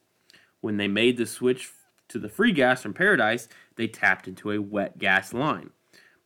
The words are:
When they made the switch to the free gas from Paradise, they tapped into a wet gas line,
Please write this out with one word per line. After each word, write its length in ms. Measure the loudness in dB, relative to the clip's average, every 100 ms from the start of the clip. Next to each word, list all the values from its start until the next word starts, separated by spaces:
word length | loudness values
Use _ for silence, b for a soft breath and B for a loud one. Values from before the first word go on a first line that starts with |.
| _ _ b b b b
When 180 | -4 -2
they 100 | 0
made 280 | 2 2 2
the 100 | -4
switch 440 | -2 -2 -2 -6 -20 _ _ _
to 100 | -12
the 100 | -10
free 240 | 0 2
gas 300 | 4 4 2
from 120 | -2
Paradise, 540 | 0 2 4 2 0 -6 B B -6
they 100 | -6
tapped 400 | 0 0 0 -4
into 220 | -10 -4
a 100 | -4
wet 380 | -2 -4 -4 -2
gas 340 | 2 2 0
line, 380 | -4 -2 -4 -8 _ b b b b